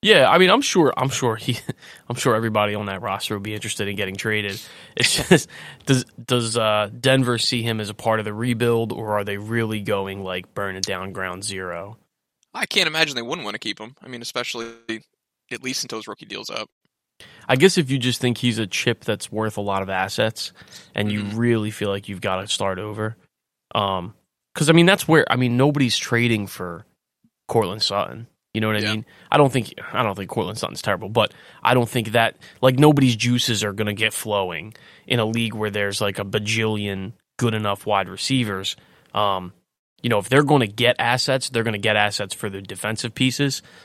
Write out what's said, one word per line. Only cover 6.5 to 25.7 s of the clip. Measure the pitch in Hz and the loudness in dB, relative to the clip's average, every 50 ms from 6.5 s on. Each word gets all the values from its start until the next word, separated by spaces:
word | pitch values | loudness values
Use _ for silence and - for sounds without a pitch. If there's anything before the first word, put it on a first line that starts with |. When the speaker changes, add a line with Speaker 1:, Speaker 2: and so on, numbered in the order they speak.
| 110 | 0
Speaker 1:
uh, | 117 110 110 107 107 107 101 113 123 | 0 2 2 2 2 0 -2 -6 -2
Denver | 117 131 135 135 131 120 120 117 | 2 4 4 4 4 2 0 0
see | - - - 120 | 0 -2 -2 -2
him | 113 117 113 110 | -2 -2 -4 -4
as | 107 101 | -4 -8
a | 104 | -8
part | - - 117 110 110 | -4 -2 0 0 0
of | 107 | -2
the | 110 104 | -4 -6
rebuild, | 107 117 123 120 110 120 120 117 117 113 110 | -4 -2 -2 0 0 2 2 2 2 0 -2
or | 110 - 110 107 104 104 | -4 -6 -4 -2 -2 -2
are | 104 | 0
they | 104 101 | -2 -6
really | 101 104 107 113 117 113 110 110 107 | -6 -6 -4 -2 -2 0 -2 -4 -6
going, | 101 92 104 98 98 98 98 98 | -2 -2 -2 -2 -2 -6 -6 -8
like, | 98 92 92 92 90 _ _ | -8 -6 -6 -8 -8 _ _
burn | - 101 98 92 | -6 -6 -6 -6
it | 95 92 | -8 -8
down | - 98 90 95 98 | -6 -6 -8 -8 -10
ground | 92 98 95 92 90 92 98 | -8 -8 -8 -8 -8 -10 -10
zero? | 104 98 95 95 90 85 85 92 101 110 _ _ _ _ _ _ _ _ _ _ _ _ | -10 -10 -8 -8 -8 -10 -10 -12 -14 -18 _ _ _ _ _ _ _ _ _ _ _ _
Speaker 2:
I | - 226 | -10 -6
can't | - - 208 185 | -2 0 0 0
imagine | 165 156 160 160 151 135 | 0 2 0 0 0 -2
they | 123 | -6
wouldn't | 120 117 151 175 131 | -6 -6 -6 -6 -6
wanna | 104 101 107 | -8 -8 -6
keep | - 110 104 - | -6 -8 -8 -8
him. | 107 113 135 _ | -10 -16 -16 _
I | - - | -18 -16
mean, | 127 120 | -14 -12
especially | 117 - - 123 123 - - 120 117 117 117 113 117 117 113 113 _ _ _ _ _ _ _ _ _ _ | -12 -8 -6 -6 -6 -6 -6 -8 -8 -10 -12 -16 _ -8 -8 -8 _ _ _ _ _ _ _ _ _ _
at | 127 110 | -12 -8
least | - 131 127 - | -6 -6 -6 -6
until | - - - 113 | -6 -6 -8 -10
his | 107 - | -8 -10
rookie | 104 _ - | -14 _ -12
deal's | 101 98 98 - 95 | -12 -12 -12 -10 -10
up. | 95 107 107 _ _ _ _ _ _ _ _ _ _ _ - - - - - - | -10 -10 -10 _ _ _ _ _ _ _ _ _ _ _ -20 -20 -20 -20 0 0
Speaker 1:
I | 127 | 2
guess | 131 151 190 - 185 | 6 6 6 6 4
if | 156 127 | 0 2
you | 139 135 | 0 0
just | 120 127 117 - | 0 0 -2 0
think | - 123 117 - | 0 0 0 2
he's | - 123 110 110 | 0 0 0 0
a | 110 | -4
chip | 98 - - - 123 117 _ - | -4 -4 -2 0 0 -2 _ -2
that's | - 107 98 - - | -4 -4 -4 -4 -8
worth | - 107 110 110 - | -6 -4 -4 -4 -4
a | - | -4
lot | 107 101 98 95 | -4 -2 -2 -2
of | 98 95 | -2 -2
assets, | 95 92 95 95 - - 107 - - - - - _ - - - - - - - _ | -2 -2 -2 -2 0 -2 -2 -2 -2 -6 -12 -12 _ -18 -20 -20 -20 -20 -20 -10 _
and | 104 104 104 | -4 -2 -2
you | 104 104 101 | -2 -4 -4
Speaker 2:
Mm-hmm. | 101 104 | -4 -2
Speaker 1:
really | 113 120 120 117 113 107 107 | 0 2 2 2 2 0 -4
feel | 104 - 104 101 | -6 -4 -4 -4
like | 98 101 98 - | -4 -4 -6 -8
you've | 101 90 | -10 -6
gotta | 87 101 92 92 98 | -4 -2 -2 -2 -2
start | 101 - - 110 98 95 92 | -4 -4 -2 -2 -4 -4 -4
over, | 104 107 107 110 107 110 113 _ _ _ _ _ _ _ _ _ _ _ - | -6 -8 -6 -4 -4 -4 -6 _ _ _ _ _ _ _ _ _ _ _ -4
um, | 117 101 98 95 92 87 90 110 _ _ _ _ _ _ _ _ | -2 0 0 -2 -2 -4 -8 -12 _ _ _ _ _ _ _ _
'cause, | - 156 143 | -2 4 6
I | |
mean, | 165 165 170 | 8 8 8
that's | 175 196 202 - - | 8 6 4 4 4
where, | 160 156 - - | 4 4 6 4
I | - | 2
mean, | 127 127 123 120 | 0 2 0 2
nobody's | 123 131 147 | 4 4 4